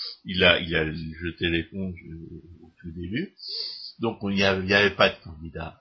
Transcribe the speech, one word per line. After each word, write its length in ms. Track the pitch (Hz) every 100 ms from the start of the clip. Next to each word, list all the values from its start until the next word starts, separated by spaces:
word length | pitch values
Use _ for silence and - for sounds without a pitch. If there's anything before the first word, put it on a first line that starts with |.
| - -
Il 180 | - 92
a, 160 | 90 85
il 140 | 82
a 160 | 82 78
jeté 580 | 80 80 80 85 - 85
l'éponge, 500 | 82 80 98 95 87 -
euh, 540 | 82 78 80 90 82
au 100 | 82 _
tout 120 | 87
début. 420 | 82 87 117 - _ - - - - - -
Donc, 240 | 113 -
on 80 | 101
y 140 | 98
a, 120 | 98 95
il 80 |
n'y 100 | 92
avait 200 | 101 101
pas 160 | - 98
de 120 | -
candidat, 560 | 87 78 80 80 80 -